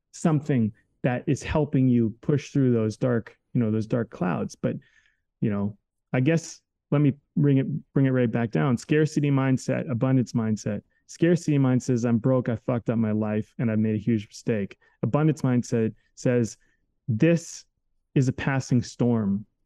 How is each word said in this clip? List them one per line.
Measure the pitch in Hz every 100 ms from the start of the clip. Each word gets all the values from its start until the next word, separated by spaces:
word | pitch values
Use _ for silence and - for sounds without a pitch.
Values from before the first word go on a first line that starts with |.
| _
something | - 170 151 - 131 107 - _ _
that | 135 123 -
is | -
helping | - 156 147 135 131
you | 120 110 -
push | - 143 -
through | 143 131
those | 117 110 104
dark, | 131 117 - - _
you | -
know, | 113
those | 110 107
dark | 123 113
clouds. | - 180 135 104
But, | - 120 135 - _ _ _ _ _
you | 120
know, | 101 104 - _ _ _
I | 131
guess, | 131 165 - - _ _ -
let | 147
me | 147 - _ -
bring | 143 135
it, | 135 143 -
bring | 143 135
it |
right | 127 120
back | 117 117
down. | 156 147 117
Scarcity | - 151 156 - 143
mindset, | 135 135 127 - 127 135
abundance | 117 131 131 113
mindset. | 120 110 104 - 104 - _ -
Scarcity | - 165 170 156 143
mind | 131 127
says, | - 123
"I'm | 120 117
broke, | 131 127 123
I |
fucked | 113 - 120 -
up | 113
my | 110
life, | 107 107 107 - -
and | 117
I've | 107
made | 110 107
a |
huge | 113 110 104
mistake." | - - 110 98 - _ _
Abundance | 117 147 156 147
mindset | 131 123 - 117 110 - _
says, | - 135 123 110 - _ _ _ _ -
"This | 110 160 170 - - - _ _ _ _
is | 151 131
a |
passing | - - 135 - 123
storm. | - - 120 113 101 101 - _